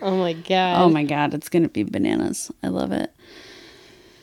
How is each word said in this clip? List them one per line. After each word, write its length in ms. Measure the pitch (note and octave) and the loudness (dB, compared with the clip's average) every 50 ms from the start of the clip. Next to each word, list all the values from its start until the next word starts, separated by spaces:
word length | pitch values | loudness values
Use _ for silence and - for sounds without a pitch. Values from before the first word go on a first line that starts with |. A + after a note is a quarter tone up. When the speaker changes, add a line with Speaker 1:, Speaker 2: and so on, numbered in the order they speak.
Speaker 1:
Oh, 160 | G#3 F#3+ F#3 F#3+ | -4 -2 0 0
my 160 | F#3 F3 E3 | 0 0 -2
God. 480 | E3 F3 - F#3+ F#3 F#3 F3+ F3 F3 | -4 -2 0 0 2 2 2 4 6
Speaker 2:
Oh, 80 | F3+ F3 | 6 6
my 140 | D#3+ D3+ D3 | 6 4 2
God. 300 | C#3+ D3 D3 D3 - - | 0 0 0 0 -2 -2
It's 160 | E3 - - | -4 -8 0
gonna 200 | - F3 E3 - | 2 2 2 2
be 140 | - - G#2 | 0 -2 -4
bananas. 680 | - - G2 - G#1 G#1+ - - - - - - - - _ | -4 -2 -2 -2 0 0 0 -2 -2 -4 -6 -8 -12 -12 _
I 60 | - - | -6 -4
love 240 | - - C2+ - | -4 -2 -2 -2
it. 200 | - - - - _ _ - - - - - - - - - - - - - - - - - - _ _ | -2 -4 -4 -6 _ _ -20 -20 -20 -20 -20 -20 -20 -20 -20 -20 -20 -20 -20 -20 -20 -20 -20 -20 _ _